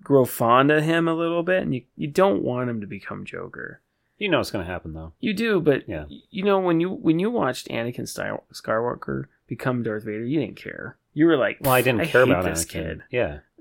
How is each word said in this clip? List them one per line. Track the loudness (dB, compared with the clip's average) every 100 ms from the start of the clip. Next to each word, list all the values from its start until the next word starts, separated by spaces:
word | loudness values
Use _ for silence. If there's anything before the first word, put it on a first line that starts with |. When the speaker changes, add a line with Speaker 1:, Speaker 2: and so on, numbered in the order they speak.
Speaker 1:
grow | 2 4 4
fond | 2 4 6 6
of | 4
him | 2 0 0
a |
little | -2 -2 -2
bit, | 0 -2
and | -2
you, | -6 -8 -10
you | -4
don't | 2 4 2
want | -2 -2 -4
him | -4
to | -8
become | -12 -10 -12
Joker. | -10 -12 -12 -12 -14 -16 _ _ _ -8
Speaker 2:
You | 0
know | 0
it's | 0
gonna | -6 -6
happen, | -8 -10
though. | -12 -14 -6
Speaker 1:
You | -4
do, | -2 0 2
but | 2 2 -2
Speaker 2:
Yeah. | -10 -10
Speaker 1:
y-, | -16 _
you | -4
know, | 2 2
when | 2 2
you, | 0
when | 0 0 0
you | 0
watched | 0 -2 -4 -6
Anakin | -6 -6 -6 -10
Sky-, | -8 -8 -8 _
Skywalker | -14 -4 -2 -2 -6 -6 -8 -8 _ -14
become | -6 -4 -2
Darth | -4 -6
Vader, | -6 -8 -4
you | -2
didn't | -4 -8
care. | -14 -12 -14 -16 _
You | 2 4
were | 4
like, | 2 0
Speaker 2:
Well, | 4
I | 4
didn't | 4 2
Speaker 1:
"I | 4
Speaker 2:
care | 6 6
Speaker 1:
hate |
Speaker 2:
about | 4
Speaker 1:
this | 2 -2 -6
Speaker 2:
Anakin. |
Speaker 1:
kid. | -6 -8 -10 -6
Speaker 2:
Yeah. | -4 -2 -6 _ _